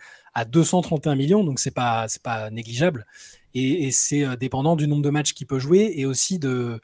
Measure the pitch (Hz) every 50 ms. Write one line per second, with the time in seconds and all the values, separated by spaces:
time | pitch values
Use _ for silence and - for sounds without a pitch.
0 | - - - - _ - _ 120 117 113 120 165 160 - - 180 165 - 165 151
1 | - 160 143 135 135 147 190 214 202 160 135 - - - - - 127 120 113 113
2 | 113 110 - - - 131 117 110 107 107 107 113 117 113 117 120 156 180 165 120
3 | 104 - _ - - - - - _ _ _ 127 131 131 147 180 147 131 123 -
4 | - - 147 147 143 135 127 120 135 131 - 131 135 160 170 156 151 147 147 147
5 | 143 143 143 151 143 - - - 139 - 139 131 131 143 170 196 214 220 175 151
6 | 135 135 131 127 - - 190 180 147 135 127 123 120 120 117 113